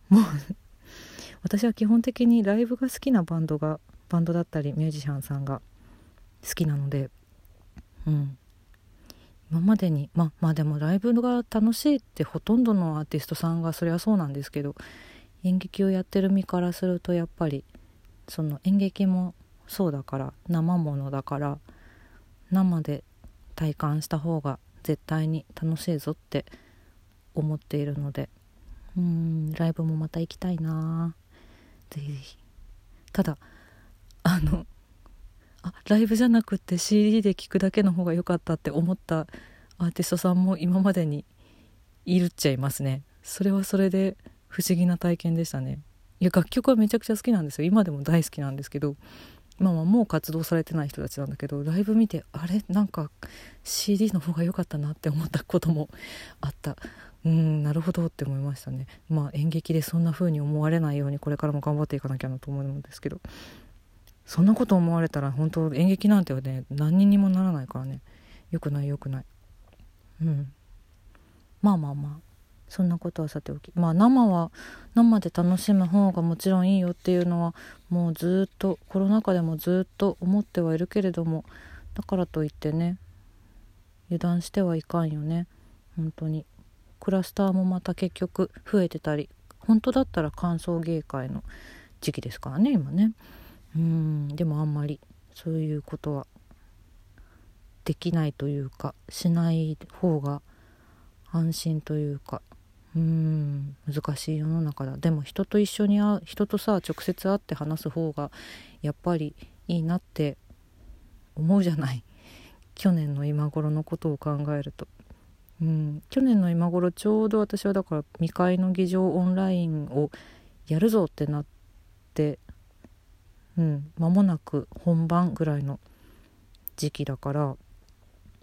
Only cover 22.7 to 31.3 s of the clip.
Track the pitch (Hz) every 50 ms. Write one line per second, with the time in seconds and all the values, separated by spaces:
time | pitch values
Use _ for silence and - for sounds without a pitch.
22.7 | 170 160 151 156 143 139 - _ _ _ - - - - - - - - 160 151
23.7 | 143 - 156 147 151 156 147 - 170 151 147 170 165 156 139 143 131 - _ _
24.7 | _ - - - 151 - _ - 160 160 156 156 160 151 - - - - 160 160
25.7 | 160 - - 180 165 143 - 151 156 - _ _ - 139 - - - - - -
26.7 | - - - - _ _ _ _ _ _ _ - - 156 151 156 151 147 - -
27.7 | - 147 143 147 143 143 143 143 135 143 135 - _ _ _ _ _ - - -
28.7 | - - - - - 180 175 175 165 165 165 165 160 160 156 156 160 - 165 165
29.7 | 165 - 160 160 160 156 160 160 - 165 165 - - - - 185 180 160 160 160
30.7 | 160 160 160 160 165 165 170 165 165 - _ _